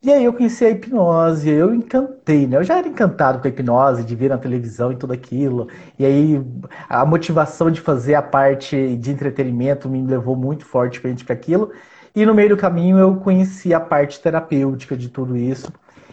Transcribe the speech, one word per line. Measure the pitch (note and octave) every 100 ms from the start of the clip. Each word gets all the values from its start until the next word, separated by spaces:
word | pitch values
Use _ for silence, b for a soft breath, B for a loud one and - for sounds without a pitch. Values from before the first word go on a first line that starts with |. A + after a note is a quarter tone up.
E | B3+
aí | C#4+
eu | A#3+
conheci | A#3+ A#3+ -
a | A#3
hipnose, | A3+ A3+ B3+ F3 E3 E3 D#3+ D3+
eu | D3+ F3+
encantei, | A#3 A#3 C4 C4+ - - D3+ C3+
né? | C3+
Eu |
já | F#3 F4+
era | F4
encantado | - G3+ - C#3 B2+
com | C3+
a |
hipnose, | B2+ B2+ A#2+ C3+ B2
de | A2+ A#2
ver | C3+
na | C3
televisão | C3 B2 A#2 A2 B2
e | B2+
tudo | B2+
aquilo. | B2+ - B2 C#3 B2 A#2 B B _
E | C3+
aí | C#3 D#3 D3 B2+ B2 B2 B B
a | B2
motivação | C#3+ E3 E3 D#3+ D3+ - E3
de | D#3+
fazer | - C#3 A#2+
a | D3
parte | C#3+ C#3 C#3 C#3 - C#3+ C3 B2
de | A#2+
entretenimento | C#3 C#3 - C3 A#2+ B2+ C#3 C3
me | C3
levou | C3 C3 A#2+
muito | C3 B2+ D3
fortemente | - C3 B2 B2 B2+ B2
pra | -
aquilo. | A#2 - F3 G#3+ B B B B -
E |
no | G#3+
meio | G#3+ G#3
do | G3+
caminho | G3 E3+ F3 F#3+
eu | F#3+ F#3+
conheci | F#3+ F#3 F#3 - F3+
a | E3
parte | E3 D3+ C#3+ -
terapêutica | E3+ D#3+ D#3+ C#3+ C3+ C3 - C3+
de | B2
tudo | B2+ B2+ B2
isso. | B2 C3 - - b b b